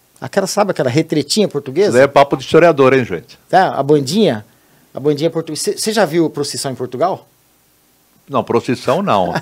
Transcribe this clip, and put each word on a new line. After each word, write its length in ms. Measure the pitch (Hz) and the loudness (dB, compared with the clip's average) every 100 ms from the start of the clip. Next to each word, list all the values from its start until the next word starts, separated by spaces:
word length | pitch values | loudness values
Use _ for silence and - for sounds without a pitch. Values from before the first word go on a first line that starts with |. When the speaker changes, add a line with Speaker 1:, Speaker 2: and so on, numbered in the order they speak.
| _ - | _ -16
Speaker 1:
Aquela, 260 | - - 190 | -6 -4 -2
sabe 240 | - 190 | -2 -2
aquela 180 | - 135 | 0 0
retretinha 580 | 127 156 160 - 214 190 | 0 0 -2 -2 0 0
portuguesa? 400 | 143 131 135 202 | -2 -6 -2 2
Speaker 2:
Isso 80 | 117 | 4
daí 40 | |
é 40 | 135 | 4
papo 280 | 143 143 147 | 4 2 0
de 80 | |
historiador, 480 | 127 160 170 156 131 | 2 4 4 6 4
hein, 100 | 135 | 4
gente? 340 | 110 87 - - - | 0 -6 -10 -20 -2
Speaker 1:
Tá, 260 | 175 175 | 2 2
a 80 | 123 | 0
bandinha, 640 | 139 151 131 185 196 110 107 _ _ _ _ | 0 0 0 0 0 0 -8 _ _ _ _
a 80 | - | -6
bandinha 300 | 139 143 160 | -4 -2 -2
portuguesa. 320 | 160 160 151 - | -4 -8 -8 -6
Cê, 60 | 180 | -6
cê 140 | - | -4
já 120 | 220 | 0
viu 240 | 180 170 156 | 0 0 -2
procissão 440 | 143 143 123 139 | -2 -8 -6 -8
em 20 | |
Portugal? 520 | 123 123 123 170 175 _ _ _ _ _ _ _ _ _ _ - | -8 -8 -4 -4 -4 _ _ _ _ _ _ _ _ _ _ -2
Speaker 2:
Não, 140 | 135 | -2
procissão 560 | 104 113 - 123 - 147 | 2 0 0 -4 -2 -2
não. 300 | 196 107 87 87 | 2 0 0 -4